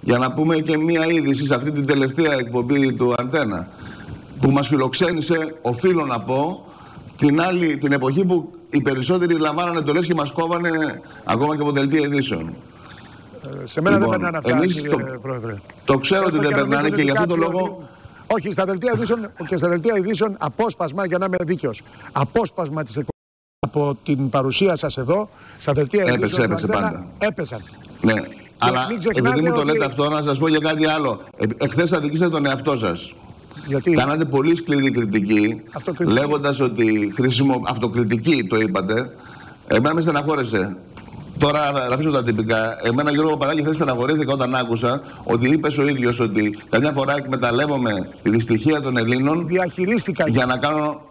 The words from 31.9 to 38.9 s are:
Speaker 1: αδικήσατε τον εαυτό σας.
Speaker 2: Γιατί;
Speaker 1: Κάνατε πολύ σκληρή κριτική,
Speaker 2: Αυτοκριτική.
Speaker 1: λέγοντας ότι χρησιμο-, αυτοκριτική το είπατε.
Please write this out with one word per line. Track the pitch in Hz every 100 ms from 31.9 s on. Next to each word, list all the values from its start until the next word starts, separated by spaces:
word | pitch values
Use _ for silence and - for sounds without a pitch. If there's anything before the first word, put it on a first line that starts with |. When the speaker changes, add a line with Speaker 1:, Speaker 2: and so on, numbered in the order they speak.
Speaker 1:
αδικήσατε | 170 147 156 175
τον | 160 143
εαυτό | 135 151 135
σας. | 104 85 - - - - - - -
Speaker 2:
Γιατί; | 135 151
Speaker 1:
Κάνατε | 160 135 156
πολύ | 156 139 147 170
σκληρή | 165 143 135
κριτική, | 120 110 107 98 107 107 113 -
Speaker 2:
Αυτοκριτική. | 147 - 175 165 151
Speaker 1:
λέγοντας | 143 147 143 135
ότι | 131 107 113 107 104 95
χρησιμο-, | 131 120 135 123 -
αυτοκριτική | 117 117 113 113 117 123 135 95
το | 110
είπατε. | 110 92 92